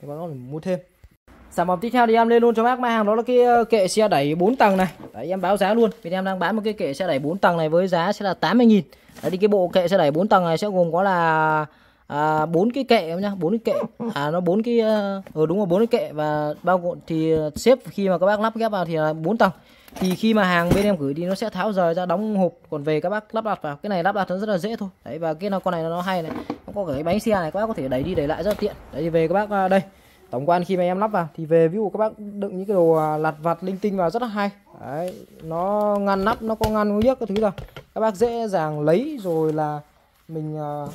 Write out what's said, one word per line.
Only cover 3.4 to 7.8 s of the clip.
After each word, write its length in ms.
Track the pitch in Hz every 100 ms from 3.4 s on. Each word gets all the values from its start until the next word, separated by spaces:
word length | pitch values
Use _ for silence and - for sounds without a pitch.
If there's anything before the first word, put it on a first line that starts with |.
ờ, 220 | 240 240
kệ 240 | 233 220 185
xe 200 | 214 208
đẩy 260 | 151 147
bốn 220 | 165 190 262
tầng 200 | 214 190
này. 160 | 185 - -
Đấy, 160 | 107 151
em 120 | 190
báo 160 | 180 202
giá 180 | 190
luôn. 160 | 233 220 -
Bên 80 | 170
em 120 | 185
đang 140 | 190 185
bán 180 | 175 214
một 60 |
cái 80 | 214
kệ 220 | 208 156
xe 120 | 139 180
đẩy 120 | 139
bốn 200 | 147 190
tầng 180 | 190 170
này 120 | 156
với 200 | 170